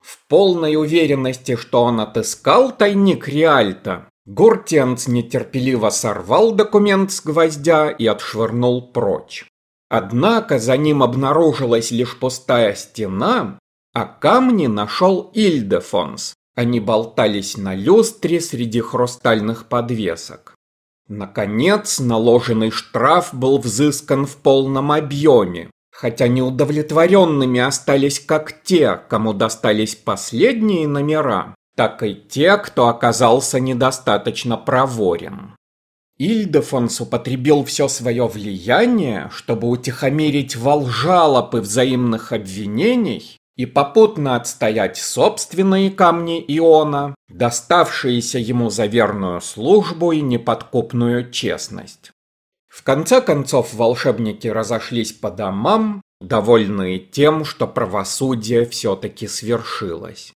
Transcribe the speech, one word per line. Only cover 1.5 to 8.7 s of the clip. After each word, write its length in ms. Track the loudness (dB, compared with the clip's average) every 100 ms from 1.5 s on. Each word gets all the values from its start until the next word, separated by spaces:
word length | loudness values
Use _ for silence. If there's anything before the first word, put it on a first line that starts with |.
| -6
что 260 | 0 2
он 180 | 2 0
отыскал 720 | -2 -4 -6 -4 2 4 4 2
тайник 500 | 0 4 2 2 -2
Риальто, 800 | 0 4 4 2 -2 -8 -8 -10 _ _
Гортианц 800 | 4 4 4 0 2 2 -2 -2
нетерпеливо 840 | -2 -2 -6 -4 -4 -2 0 0
сорвал 600 | 0 -4 -4 0 4 4
документ 600 | 4 2 4 4 2 0
с 100 | -4
гвоздя 680 | -4 0 0 0 2 2 2
и 160 | 0 -2
отшвырнул 840 | -2 -4 -4 -2 0 0